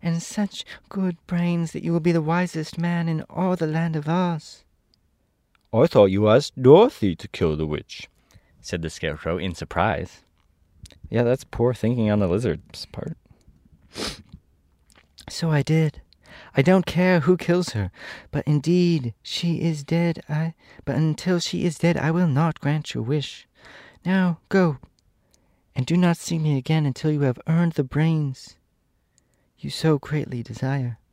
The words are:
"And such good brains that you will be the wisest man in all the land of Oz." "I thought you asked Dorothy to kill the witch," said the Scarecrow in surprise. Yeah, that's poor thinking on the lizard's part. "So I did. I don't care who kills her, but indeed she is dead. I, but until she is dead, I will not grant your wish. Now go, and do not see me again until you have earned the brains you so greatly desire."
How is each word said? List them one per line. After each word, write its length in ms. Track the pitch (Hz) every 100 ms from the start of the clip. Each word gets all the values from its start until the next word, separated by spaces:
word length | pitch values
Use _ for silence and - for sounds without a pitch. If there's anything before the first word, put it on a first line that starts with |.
"And 200 | 175 165
such 420 | - - 202 - - - _
good 300 | 196 185 170 -
brains 460 | 175 175 170 165
that 100 | -
you 100 | -
will 80 | 170
be 120 | 165
the 100 | 165
wisest 560 | 156 170 180 - 156 -
man 280 | 175 175 165
in 160 | 160 -
all 260 | - 185
the 120 | 180 160
land 300 | 156 165 160
of 120 | 147
Oz." 560 | 170 180 165 - - _ _ _ _ _ _ _ _ _ _ _
"I 120 | 113 156
thought 200 | 135 101
you 220 | 95 104
asked 340 | 113 147 -
Dorothy 520 | 127 151 240 - 101 85
to 120 | -
kill 260 | - 87
the 120 | 78 78
witch," 420 | 76 - - - _ _ - _ _
said 180 | - 90
the 80 | 80
Scarecrow 480 | - 82 76 - 87
in 180 | 92
surprise. 680 | 85 78 - 92 76 82 - _ _ _ _ _ _ - - -
Yeah, 120 | 110
that's 220 | 120 127
poor 300 | - - 120
thinking 360 | 123 110 123 107
on 80 | 104
the 100 | 95
lizard's 580 | 90 117 78 - - -
part. 320 | - - 160 _ _ _ _ _ _ _ - - - - - _ _ _ _ _ _ _ _ -
"So 220 | - 165
I 100 | 151
did. 400 | 139 160 156 - - _ - - - -
I 60 |
don't 240 | 139 185 175
care 340 | 165 185 180
who 160 | 135 180
kills 340 | - 175 175
her, 200 | 110 95 - - - -
but 160 | 143 143
indeed 680 | 147 143 180 175 165 123 -
she 380 | - - 170 165
is 240 | 170 156
dead. 380 | 139 165 170 165 -
I, 240 | 151 165 - _ - -
but 100 | -
until 440 | 160 151 - 175
she 260 | - 175 175
is 120 | 156
dead, 200 | 170 170
I 120 | 147
will 180 | 165 180
not 320 | 135 165 156
grant 340 | 143 151 151
your 80 | -
wish. 440 | 113 151 135 - - _ - - - _
Now 360 | 170 190 180 165 _
go, 300 | 196 180 135 - _ _ _ _ _ _ _ _
and 100 | -
do 120 | 127 170
not 200 | 180 170
see 220 | - 165
me 180 | 156 143
again 300 | 127 160 147
until 240 | 127 156
you 100 | 151
have 160 | 139 123 -
earned 260 | 160 170
the 120 | 160
brains 720 | 135 143 160 160 147 131 - - _ _ _ _ _ _ _ _ _ _
you 100 | 143
so 300 | - 160 147
greatly 440 | - 151 - 123
desire." 560 | 117 113 135 139 123 117 _